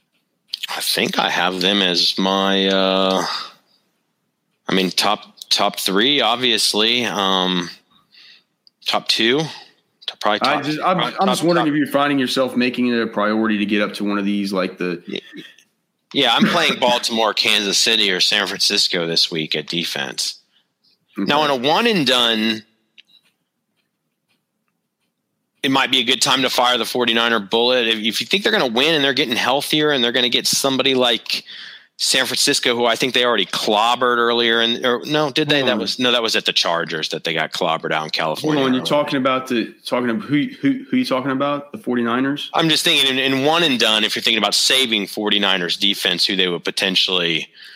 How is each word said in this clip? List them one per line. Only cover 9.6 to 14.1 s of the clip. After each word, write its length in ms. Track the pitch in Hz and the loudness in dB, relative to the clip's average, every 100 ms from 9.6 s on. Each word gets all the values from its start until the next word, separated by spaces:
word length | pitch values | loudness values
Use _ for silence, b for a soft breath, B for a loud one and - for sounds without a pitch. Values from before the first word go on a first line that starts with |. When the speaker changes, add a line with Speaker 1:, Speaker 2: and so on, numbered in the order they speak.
| B _ _ _ - | B _ _ _ -14
Speaker 1:
Top, 140 | - | -4
probably 180 | 107 104 | -2 0
top, 180 | 123 147 | 0 -2
Speaker 2:
I 40 | |
just, 160 | 139 151 | -2 -2
I'm, 180 | 165 185 | 0 0
Speaker 1:
top, 140 | 120 - | -2 -2
Speaker 2:
I'm 80 | 196 | 0
just 120 | - | 2
Speaker 1:
top, 60 | 160 | 2
Speaker 2:
wondering 180 | 170 156 | 2 2
Speaker 1:
top. 40 | |
Speaker 2:
if 60 | 151 | 0
you're 80 | 139 | 0
finding 320 | 139 143 143 | 0 2 0
yourself 360 | 127 135 127 | 0 0 -2
making 340 | 123 123 120 123 | 0 -2 0 0
it 120 | 120 | 0
a 60 | 110 | -2
priority 500 | 107 104 107 110 104 | -2 0 2 0 0
to 80 | 101 | 0
get 140 | 104 | 0
up 140 | 101 | 0
to 100 | - | -2
one 140 | 101 | -4